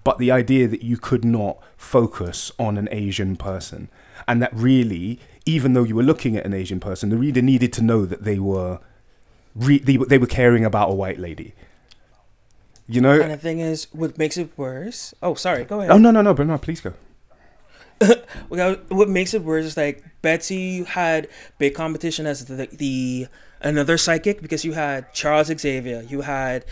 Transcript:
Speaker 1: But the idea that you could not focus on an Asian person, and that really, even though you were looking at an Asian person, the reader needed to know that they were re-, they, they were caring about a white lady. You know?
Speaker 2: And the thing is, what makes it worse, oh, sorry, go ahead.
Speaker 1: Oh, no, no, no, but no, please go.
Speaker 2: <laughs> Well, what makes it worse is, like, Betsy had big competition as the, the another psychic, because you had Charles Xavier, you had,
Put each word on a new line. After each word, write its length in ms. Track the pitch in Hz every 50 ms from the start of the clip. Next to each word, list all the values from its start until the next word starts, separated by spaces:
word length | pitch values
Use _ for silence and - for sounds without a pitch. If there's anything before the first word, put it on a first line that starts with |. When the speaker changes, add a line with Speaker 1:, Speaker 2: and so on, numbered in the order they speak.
| -
Speaker 1:
But 120 | 131 -
the 140 | - 123 123
idea 340 | 127 127 120 117 135 131 127 110
that 120 | 110 -
you 140 | - 117 120
could 300 | 117 - - 131 120 113
not 320 | 117 117 110 104 98 - - - - _
focus 720 | - - - - 127 117 110 - - 92 85 - - - - -
on 200 | - 120 107 104
an 100 | 101 104 -
Asian 460 | - 107 104 98 87 - 98 95 95
person, 540 | - - 98 95 92 - - - 71 - - _ - - - - - -
and 160 | - 120 120
that 100 | 123 - 117
really, 680 | 110 117 127 135 131 120 110 95 85 90 104 120 - - - - _ -
even 280 | 160 160 151 123 135 127
though 100 | 127 120
you 100 | 110 110
were 60 | 113 123
looking 340 | 143 156 - - 123 110
at 80 | 101 -
an 80 | 98 98
Asian 260 | 95 92 90 98 92
person, 300 | 92 101 92 - - 101
the 80 | 110
reader 240 | 117 135 147 127 127
needed 320 | 123 131 135 120 123 120 -
to 80 | -
know 240 | 113 113 117 110 98
that 180 | 87 87 - 101
they 160 | 107 104 98
were 400 | 98 98 95 95 90 90 90 - - _ _ _ _ _ _ _ _ _ _ _ _ _ _
re-, 240 | 110 120 135 143 139
they, 180 | 127 135 135
they 200 | 123 131 123 139
were 80 | 131 123
caring 360 | - - 131 123 120 120 113 113
about 260 | 107 101 104 104 90
a 40 | 98
white 260 | 98 95 92 90 87
lady. 340 | 90 85 80 - - 107 - - - - _ _ _ _ - _ _ _ _ _ _ _ _ _ _ _ _ _ _ _ _ - _
You 140 | - 113 123
know? 180 | 123 135 143 156
Speaker 2:
And 120 | 151 160
the 40 | 151
thing 220 | 143 151 165 160 165
is, 280 | 165 160 160 151 - -
what 260 | - 156 165 156 -
makes 200 | - 156 151 -
it 140 | 180 165 160 -
worse, 560 | - 139 131 127 131 175 226 240 - - - - _
oh, 140 | - 180 147
sorry, 300 | - - 185 165 123 -
go 140 | - 208 208
ahead. 100 | 196 -
Speaker 1:
Oh, 60 | 185
no, 140 | 208 226 233
no, 100 | 226 220
no, 120 | 208 208 170
but 140 | 135 143
no, 100 | 160 156
please 220 | 147 - - 165 -
go. 140 | - 92 - - - - - _ _ _ - _ _ - _ _ - - - - - _ _ _
Speaker 2:
<laughs> 140 | 202 196 240 240 - - - - - -
Well, 260 | - 180 180 190 190 190 - -
what 200 | 190 190 208 202
makes 240 | 190 185 190 185 220
it 100 | 214 165
worse 220 | 160 160 160 160
is, 120 | 156 151
like, 260 | 165 147 143 143 - - - - -
Betsy 600 | - 160 165 165 - - 196 185 185 185 185 180 175
had 440 | - - 185 175 165 160 156 147 - - - - - _
big 160 | _ 143 143 139
competition 500 | - 160 160 156 - - 165 156 - 156
as 200 | 151 143 131 123
the, 220 | 135 131 131 131 -
the 560 | - - 147 135 131 131 127 127 127 127 127 - - - - - - -
another 360 | - 147 151 147 143 143 165
psychic, 440 | 165 - 170 165 156 - 208 202 208
because 240 | 160 147 160 151 -
you 80 | 165 156
had 400 | 160 151 143 139 131 127 - -
Charles 340 | - - 147 151 151 151
Xavier, 540 | 156 160 151 - 143 131 131 120 127 120 117
you 200 | 113 120 139 139
had, 440 | 135 147 139 135 131 131 127 127 - -